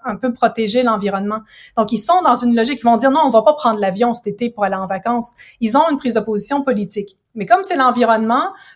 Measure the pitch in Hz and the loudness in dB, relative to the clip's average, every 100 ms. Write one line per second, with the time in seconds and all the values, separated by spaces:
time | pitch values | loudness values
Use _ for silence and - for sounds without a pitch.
0 | 254 202 254 240 226 226 214 240 247 214 | -10 -6 -6 0 0 0 -2 0 0 0
1 | 196 196 202 214 - - - - 214 220 | -2 -2 -4 -6 -8 -20 -8 -4 0 0
2 | - 359 320 247 240 233 226 262 233 233 | 2 2 4 2 2 2 0 0 2 4
3 | 262 294 277 220 214 247 233 214 196 190 | 4 2 4 4 4 2 0 0 -2 0
4 | 240 233 208 202 233 226 196 190 190 190 | -2 -2 -8 -6 -6 -4 -4 -4 -6 -6
5 | 226 240 226 - - _ 226 262 330 285 | -4 -4 -6 -14 -20 _ 0 2 2 0
6 | 254 220 220 208 - 285 277 208 196 214 | -2 -2 -2 -4 -2 -2 0 -2 -4 -8
7 | 202 _ _ 226 196 359 381 320 262 240 | -10 _ _ -10 0 0 2 0 0 2
8 | 226 220 220 254 359 - - | 2 2 2 0 -2 -8 -20